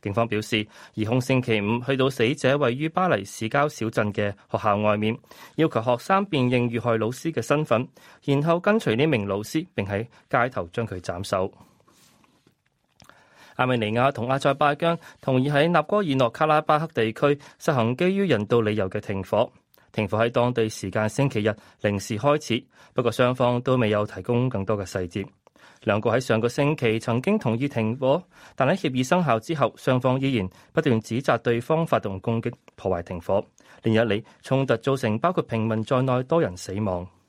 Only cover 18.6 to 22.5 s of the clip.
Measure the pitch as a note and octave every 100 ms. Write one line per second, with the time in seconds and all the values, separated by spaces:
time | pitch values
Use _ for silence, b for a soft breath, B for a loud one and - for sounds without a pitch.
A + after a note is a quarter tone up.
18.6 | G#2+ G#2+ F#2+ G#2+ - G2 F#2 G#2+ A#2+ _
19.6 | _ _ b - G#2 G#2+ A#2 B2 A#2+ B2
20.6 | A2 - G2+ A2 G#2+ - C#3 A#2 G#2+ G#2
21.6 | B B G#2+ G2+ - G#2 C3+ D3 -